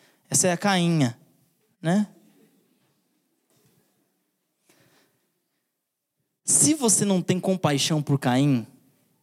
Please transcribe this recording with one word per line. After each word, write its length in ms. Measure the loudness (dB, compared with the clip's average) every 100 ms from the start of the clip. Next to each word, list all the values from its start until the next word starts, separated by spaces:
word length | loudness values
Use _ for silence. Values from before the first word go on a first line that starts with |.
| _ _ _
essa 200 | -2 0
é 40 |
a 40 | 0
Cainha." 600 | 0 2 2 2 0 -2 _ _ _ _ _ _
Né? 280 | -2 0 -2 -8 _ _ _ _ _ _ _ _ _ _ _ _ _ _ _ _ _ _ _ _ _ _ _ _ _ _ _ _ _ _ _ _ _ _ _ _ _ _ _ _ _ _ -2
Se 260 | 0 2
você 320 | 2 0 0
não 160 | 0 0
tem 180 | 0 -2
compaixão 640 | -2 -2 -2 -2 -2 -2
por 160 | -2 -2
Caim, 480 | 0 0 2 0 -4 -16 _ _ _ _